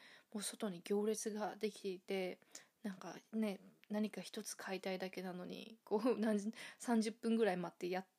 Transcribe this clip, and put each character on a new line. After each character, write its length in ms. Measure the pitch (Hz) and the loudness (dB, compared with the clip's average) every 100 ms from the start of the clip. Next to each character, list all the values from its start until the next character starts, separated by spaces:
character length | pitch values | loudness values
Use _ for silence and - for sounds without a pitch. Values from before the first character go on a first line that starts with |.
| - - _ | -18 -20 _
も 100 | 208 | -6
う 20 | |
外 260 | 196 - 214 | -6 -2 -4
に 120 | 175 | -4
行 240 | - 202 214 | 0 2 4
列 240 | 214 220 | 0 -2
が 240 | 208 208 208 | -2 -4 -2
で 160 | 220 | -4
き 100 | - | -2
て 80 | 196 | -6
い 80 | 185 | -6
て、 400 | - 190 185 - - - - _ | -2 0 0 -4 -14 -20 -20 _
な 100 | 214 | -8
ん 40 | 190 | -6
か 180 | 175 - - | -8 -12 -6
ね、 260 | 220 214 190 190 - - | 0 0 -2 -10 -20 -4
何 180 | 214 214 | -2 -2
か 100 | 190 | -4
一 220 | 175 220 | -8 -8
つ 160 | 202 - | -8 -8
買 200 | - 190 | -6 -4
い 20 | |
た 120 | 190 | -2
い 40 | 185 | -2
だ 140 | 185 | -4
け 100 | 185 | -4
な 100 | 185 | -6
の 140 | 180 175 | -6 -8
に、 320 | 185 - 226 | -8 -10 -16
こ 180 | - 214 | 0 4
う、 160 | 240 214 | 4 4
何、 200 | 226 208 208 - - - | 4 4 2 -6 -12 -6
三 220 | - 226 | 4 4
十 100 | 220 | 4
分 240 | - 226 226 | 0 2 6
ぐ 100 | 208 | 6
ら 80 | |
い 40 | 180 | 4
待 140 | 170 | -2
っ 60 | - | -4
て 100 | 180 | -2
や 140 | 185 | -2
っ 40 | 190 | -2